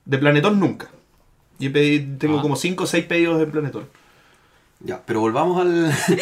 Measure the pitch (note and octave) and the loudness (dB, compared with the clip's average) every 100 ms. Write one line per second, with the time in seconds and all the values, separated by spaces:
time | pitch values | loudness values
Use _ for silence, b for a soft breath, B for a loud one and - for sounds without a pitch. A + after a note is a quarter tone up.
0 | - C3 D3 D3 G3 G3+ D#3+ G#2+ - - | -4 0 2 4 4 4 2 -2 -14 -20
1 | _ _ _ _ _ - C3+ D3 D3 D3 | _ _ _ _ _ -8 -2 0 2 0
2 | C#3 C3+ D3+ D3 C#3+ C3+ F3+ F#3 F3 F3 | -2 -4 -2 0 0 -2 -2 -4 -2 -2
3 | E3+ E3+ E3+ D#3+ D3+ D3+ C#3+ G#2 - _ | 0 0 2 2 0 -2 -4 -8 -14 _
4 | _ _ _ _ _ _ _ _ - - | _ _ _ _ _ _ _ _ -12 -10
5 | - A2 A2+ B2+ E3+ F3+ F3+ E3+ D#3+ C#3 | -6 -2 0 0 0 2 2 2 0 0
6 | - D#3 | 0 0